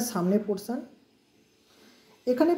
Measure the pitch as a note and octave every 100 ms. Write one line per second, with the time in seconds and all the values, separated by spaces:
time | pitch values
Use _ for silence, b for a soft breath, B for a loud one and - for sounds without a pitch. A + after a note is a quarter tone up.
0 | A#3 F#3 F3 G#3 G#3+ F#3+ - B3+ - -
1 | _ _ _ _ _ _ _ b b b
2 | b b - B3 D#4